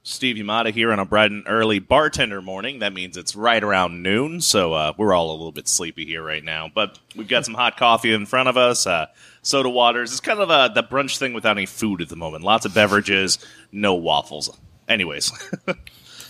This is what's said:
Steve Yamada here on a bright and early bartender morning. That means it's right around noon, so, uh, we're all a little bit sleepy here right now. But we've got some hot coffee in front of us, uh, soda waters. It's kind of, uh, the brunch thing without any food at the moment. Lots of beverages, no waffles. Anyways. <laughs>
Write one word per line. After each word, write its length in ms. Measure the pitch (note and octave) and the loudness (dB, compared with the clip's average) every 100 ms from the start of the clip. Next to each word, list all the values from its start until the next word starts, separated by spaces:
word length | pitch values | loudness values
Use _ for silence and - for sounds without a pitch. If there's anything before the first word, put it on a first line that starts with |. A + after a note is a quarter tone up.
Steve 360 | - - C3 A2 | -14 -6 -4 -4
Yamada 340 | G#2 A2 A2+ | -2 -2 0
here 180 | A2+ A2+ | 0 0
on 60 | G#2 | 0
a 80 | F#2+ | 2
bright 240 | G#2 G#2+ | 4 4
and 140 | G#2 - | 2 -2
early 320 | A2 A2 G2+ | 0 2 0
bartender 640 | - C3+ D#3 D3 A#2 G2 | 2 2 2 0 -4 -4
morning. 380 | F#2 F#2+ A#2+ C3+ | -10 -10 -10 -6
That 140 | G2+ | -6
means 220 | F#2+ F2+ F2+ | -6 -10 -10
it's 200 | E2 G2+ | -10 -2
right 280 | A#2 A#2 | 0 2
around 380 | G#2 F#2+ F2+ F2 | 2 2 2 -2
noon, 400 | F#2 G#2+ D3+ F3 | 0 0 -2 -2
so, 320 | - G#2+ E2+ | 0 2 2
uh, 200 | D#2+ D#2 D#2+ | 0 -2 0
we're 160 | G#2 | 2
all 160 | F2+ D#2+ | 2 0
a 40 | D#2+ | -4
little 140 | E2 | -10
bit 160 | D2 - | -10 -4
sleepy 380 | - E2+ D#2+ D#2 | -4 -4 -10 -10
here 160 | D#2+ | -10
right 200 | D#2+ D#2 | -6 -8
now. 240 | D#2 D#2 D#2+ | -6 -8 -6
But 240 | G#2+ G2+ - - - | -4 -4 -6 -18 -14
we've 120 | G#2 | -2
got 180 | A#2+ A#2 | -2 -2
some 80 | |
hot 240 | A2+ A#2+ - | -2 -2 2
coffee 340 | A#2+ A2+ A#2 | 4 4 2
in 140 | A2 G2+ | 0 0
front 240 | B2+ C3 | 0 2
of 80 | B2 | 4
us, 300 | B2 A#2+ G2 | 4 2 0
uh, 180 | E2 D2+ _ - _ | -2 -4 _ -20 _
soda 260 | - C#3 B2+ | -2 0 0
waters. 420 | B2 A#2+ A#2+ A#2 | 2 2 2 -4
It's 80 | C3 | -6
kind 200 | - G#3+ | -4 -2
of, 100 | F3+ | 2
uh, 200 | D3+ B2 | 4 4
the 120 | A2+ | 2
brunch 360 | A2 C3 C3+ - | -2 -2 -4 -4
thing 140 | C3+ | -4
without 240 | A#2 A2 G2+ | -2 0 0
any 100 | F#2+ | -2
food 340 | - A2 F2+ | -2 -2 -2
at 80 | D#2+ | -6
the 60 | E2 | -8
moment. 280 | E2 D#2 | -10 -4
Lots 220 | F#2 A2+ G#2 | 0 0 2
of 80 | |
beverages, 640 | A2 G#2 G2+ G2+ F#2+ F#2 - - - _ | 4 4 4 2 2 2 -2 -6 -20 _
no 220 | G2+ G2+ | -2 0
waffles. 640 | F2+ E2 D2 - D2+ - - - _ - | 0 2 0 -2 -8 -10 -12 -20 _ -2
Anyways. 420 | A2+ E2+ D2 - - - - - | -2 -2 -4 -6 -8 -10 -10 -8
<laughs> 40 | - - - - - | -10 -14 -20 -20 -20